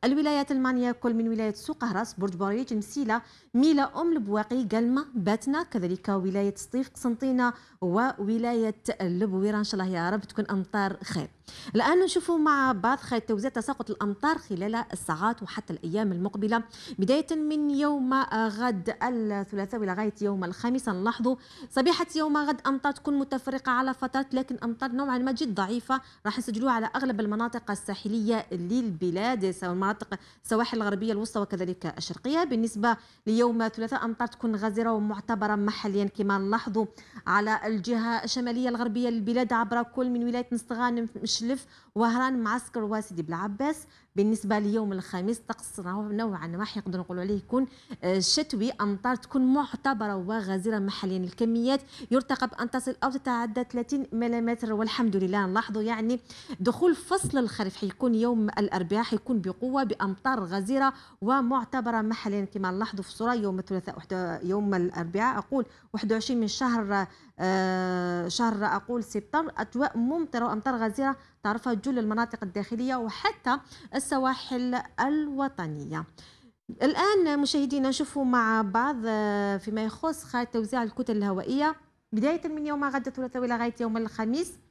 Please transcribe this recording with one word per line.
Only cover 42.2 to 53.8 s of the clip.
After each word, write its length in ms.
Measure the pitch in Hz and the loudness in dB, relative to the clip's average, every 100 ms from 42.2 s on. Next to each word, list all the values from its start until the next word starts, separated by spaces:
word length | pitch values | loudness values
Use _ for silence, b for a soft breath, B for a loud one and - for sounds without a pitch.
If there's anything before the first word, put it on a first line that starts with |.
| 262 254 | 0 0
معسكر 400 | 220 240 - 240 | 0 -2 -4 -4
وسيدي 380 | 214 214 214 170 | -2 -2 -4 -6
بلعباس. 640 | 156 165 202 202 277 311 - b b - | -4 -4 -4 -2 -2 -2 -8 b b 2
بالنسبة 440 | 208 220 202 214 | 2 2 2 2
ليوم 340 | 208 220 214 | 2 0 0
الخميس 460 | 190 175 185 185 226 | -4 -6 -4 -2 -4
طقس 400 | - 233 - - | -6 -10 -10 -10
راهو 220 | 175 196 | -6 -4
نوعا 460 | 208 208 226 190 160 | -4 -2 -2 -4 -6
ما 180 | 170 208 | -6 -6
حنقدر 340 | - 190 180 | -6 -4 -6
نقولوا 220 | 175 180 | -4 -4
عليه 160 | 185 208 | -2 -2
يكون، 300 | - 247 262 B B 240 | 0 0 0 B B -6
آه، 160 | 180 190 | 0 2
شتوي، 520 | 180 - 302 226 226 | 2 0 0 -2 -2
أمطار 440 | - 208 196 240 254 | -2 -2 0 -2 -2
تكون 380 | - 277 254 | -2 2 4
معتبرة 600 | 269 277 - 269 254 208 196 | 4 2 -2 -2 -2 -2 -2
وغزيرة 640 | 180 220 190 190 196 220 | -2 -4 0 -2 0 0
محليا. 380 | 196 196 196 185 | 0 -2 -2 -2
الكميات 640 | 185 - 226 233 240 269 - B 277 | -4 0 0 2 2 2 -2 B 0
يرتقب 380 | 247 - 262 247 | 0 2 -2 -2
أن 180 | - 240 | -2 -4
تصل 240 | 262 254 - | -2 -4 -2
أو 80 | 262 | -2
تتعدى 520 | 262 - 240 233 214 247 | -2 -2 -2 0 -2 -2
ثلاثين 360 | 240 | -4